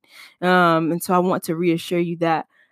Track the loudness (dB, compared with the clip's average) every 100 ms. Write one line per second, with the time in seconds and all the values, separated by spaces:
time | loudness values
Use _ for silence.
0 | _ -20 -20 -6 2 4 4 2 0 -4
1 | 0 0 2 -2 -4 -2 0 -2 -2 -4
2 | -4 -2 -2 -2 -6 _ _